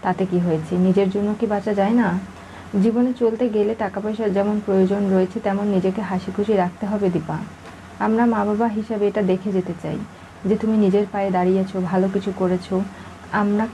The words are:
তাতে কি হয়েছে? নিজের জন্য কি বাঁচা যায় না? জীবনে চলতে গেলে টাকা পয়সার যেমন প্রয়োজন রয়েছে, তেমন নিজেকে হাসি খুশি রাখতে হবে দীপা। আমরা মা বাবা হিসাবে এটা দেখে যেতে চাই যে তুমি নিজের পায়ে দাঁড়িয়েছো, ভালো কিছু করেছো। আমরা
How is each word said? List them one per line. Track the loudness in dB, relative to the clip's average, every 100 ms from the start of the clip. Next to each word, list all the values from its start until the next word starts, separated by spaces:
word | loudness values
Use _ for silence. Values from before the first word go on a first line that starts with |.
তাতে | -2 0 0
কি | 2
হয়েছে? | 2 0 0 2
নিজের | 4 4 2
জন্য | 2 0 0
কি | 0
বাঁচা | 0 0
যায় | 0 4
না? | 4 4 0 -4 -16 -18 -18 -4 2
জীবনে | 4 4 0
চলতে | 2 0 2 0
গেলে | 2 0
টাকা | 0 -4 -4
পয়সার | -6 -2 0
যেমন | 2 0 0
প্রয়োজন | 0 2 4 2 2
রয়েছে, | 2 2 -2
তেমন | -2 -2 0
নিজেকে | 2 0 -2
হাসি | -4 -4 -4 -4
খুশি | 0
রাখতে | 2 0 -2 -4
হবে | 0 0
দীপা। | 0 -4 -8 -8 -14 -18 -18 -16 -4
আমরা | 0 2 2
মা | 2
বাবা | 0 0 0
হিসাবে | -2 -4 0 0
এটা | 2
দেখে | 0 0 0
যেতে | -2 -2 -6
চাই | -6 -8 -8 -14 -20 -6
যে | -2 0
তুমি | 2 4
নিজের | 4 4 2
পায়ে | -2 0
দাঁড়িয়েছো, | 2 2 2 0 -2
ভালো | 0 2 2
কিছু | 0 -4 -2
করেছো। | 0 0 -2 -2 -2 -8 -18 -18 -6
আমরা | 0 2 0 0